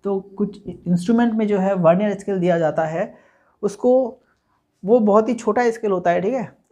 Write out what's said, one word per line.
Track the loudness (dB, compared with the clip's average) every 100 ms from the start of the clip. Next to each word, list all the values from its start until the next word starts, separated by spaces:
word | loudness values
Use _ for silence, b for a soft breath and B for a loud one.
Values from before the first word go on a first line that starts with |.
तो | -6 -6
कुछ | -6 -6 -6 -6 -16
इंस्ट्रूमेंट | -10 -2 -2 2 2 2
में | 0 0
जो | 0
है | 0
vernier | 2 4 4 0 -4
स्केल | -4 -2
दिया | 0 2
जाता | 0 -2
है, | -4 -4 -6 b b b b b
उसको, | -8 -2 2 2 0 -6 _ _ _ _ _ _
वो | 0 2
बहुत | 4 4 2
ही |
छोटा | -2 -2 0 0
स्केल | -2 -2
होता | -2 0
है, | 0
ठीक | -2
है, | -4 -8 -14 _